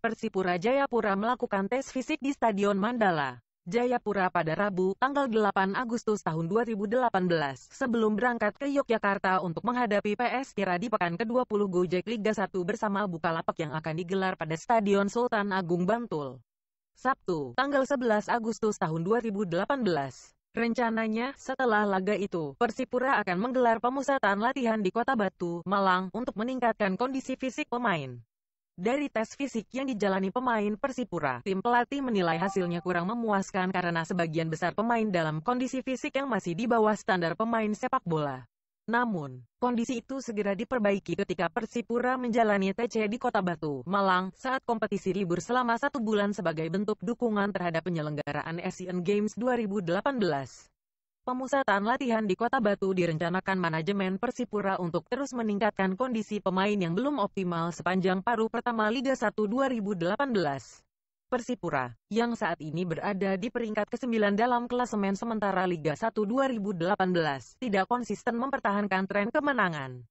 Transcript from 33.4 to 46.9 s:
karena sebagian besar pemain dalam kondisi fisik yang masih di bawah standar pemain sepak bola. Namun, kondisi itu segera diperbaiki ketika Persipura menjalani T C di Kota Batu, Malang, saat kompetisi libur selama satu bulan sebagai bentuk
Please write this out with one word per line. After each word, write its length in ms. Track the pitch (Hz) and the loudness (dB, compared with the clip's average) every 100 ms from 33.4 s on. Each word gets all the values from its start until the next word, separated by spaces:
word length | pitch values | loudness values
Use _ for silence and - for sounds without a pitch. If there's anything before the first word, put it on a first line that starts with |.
| 190 196 185 | 0 -2 0
karena 320 | 190 175 165 160 | 0 0 0 -2
sebagian 400 | 185 165 156 165 | 0 0 0 -2
besar 260 | 160 175 | 0 -2
pemain 300 | 165 226 233 | 0 0 2
dalam 400 | 220 180 160 156 | 2 2 0 0
kondisi 400 | 156 247 254 262 247 | -2 -2 0 -2 -2
fisik 300 | 254 302 269 | -4 -2 -2
yang 160 | 277 | 0
masih 240 | 220 185 165 | -2 -2 -2
di 80 | |
bawah 320 | 233 233 214 214 | 2 4 4 2
standar 400 | - 190 165 165 | 0 0 0 -2
pemain 340 | 226 226 214 | -2 0 0
sepak 300 | 214 247 262 | -2 -2 -2
bola. 400 | - 160 147 127 120 _ _ _ - | 0 0 0 -4 -12 _ _ _ -2
Namun, 560 | 233 240 190 143 127 120 _ | 0 0 -2 -6 -10 -18 _
kondisi 380 | 247 240 233 247 | 0 0 0 -4
itu 180 | - 269 | -4 -8
segera 380 | 247 208 202 196 | -6 -4 -2 -2
diperbaiki 560 | 233 254 208 202 - | -2 0 2 0 -2
ketika 340 | 165 202 180 170 | -4 -2 -2 -2
Persipura 640 | - 220 240 - 233 247 254 | -2 -4 -6 -2 -2 0 0
menjalani 560 | 247 233 220 202 190 | 0 2 4 4 2
T 160 | 190 240 | 0 -2
C 180 | 226 214 | 0 -2
di 140 | 240 | 0
Kota 180 | 247 226 | 0 0
Batu, 480 | 190 170 156 139 123 | 0 -2 -4 -4 -2
Malang, 460 | 202 196 185 185 | 2 4 2 0
saat 320 | - 262 262 | -6 -4 -4
kompetisi 480 | - 226 208 202 - | -2 -2 0 -2 -2
libur 320 | 185 190 170 | -2 0 -2
selama 320 | - 247 240 233 | 0 0 2 0
satu 260 | 285 285 | 0 -2
bulan 300 | 220 214 202 | 0 2 2
sebagai 340 | 208 175 160 160 | 0 -2 0 -2
bentuk 260 | 180 208 | -2 -2